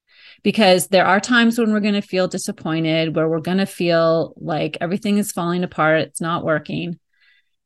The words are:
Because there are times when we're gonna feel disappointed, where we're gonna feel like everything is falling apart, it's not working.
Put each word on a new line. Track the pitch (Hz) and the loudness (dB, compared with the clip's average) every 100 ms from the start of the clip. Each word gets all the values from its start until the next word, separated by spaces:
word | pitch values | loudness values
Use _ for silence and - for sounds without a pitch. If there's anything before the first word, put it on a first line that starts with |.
| _ _ - - | _ _ -20 -6
Because | 208 214 196 185 - | -2 2 4 4 4
there | 185 175 | 2 4
are | 196 | 2
times | 220 247 233 233 | 2 2 4 2
when | 220 | 0
we're | 214 | 0
gonna | 208 202 | 0 -2
feel | - 185 185 | -2 -2 -2
disappointed, | 185 - 196 170 160 160 160 160 151 | -4 -8 -8 -4 -2 0 0 0 0
where | 160 | 0
we're | 160 | -2
gonna | 165 185 190 | -2 -2 -2
feel | - 175 165 165 165 - - | -2 0 2 4 2 -2 -8
like | 156 156 156 - | -6 -4 -4 -6
everything | 165 202 208 202 | -4 -4 0 0
is | 202 | 0
falling | - 170 180 | -4 -2 -2
apart, | 180 - 156 160 | -4 0 2 2
it's | - - | -2 -6
not | 165 170 165 | -6 -4 -2
working. | 151 151 156 170 165 _ _ _ _ _ _ | -4 -4 -8 -8 -10 _ _ _ _ _ _